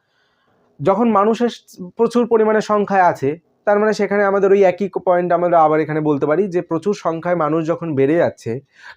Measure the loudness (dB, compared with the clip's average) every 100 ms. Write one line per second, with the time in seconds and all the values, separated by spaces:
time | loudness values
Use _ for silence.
0 | _ _ _ _ _ _ _ -6 -2 0
1 | 2 2 2 0 -2 -4 _ -18 -14 -2
2 | 0 0 2 2 2 0 0 -2 0 2
3 | 2 0 -4 -6 _ _ -2 0 0 0
4 | -2 0 0 2 2 4 4 2 -6 -4
5 | 0 0 2 0 2 4 4 2 0 -2
6 | -2 0 0 0 0 -4 -4 -4 -4 -4
7 | -4 -6 -4 -2 -2 -2 -2 -4 -4 0
8 | 0 2 0 -4 -10 -10 -12 _ -20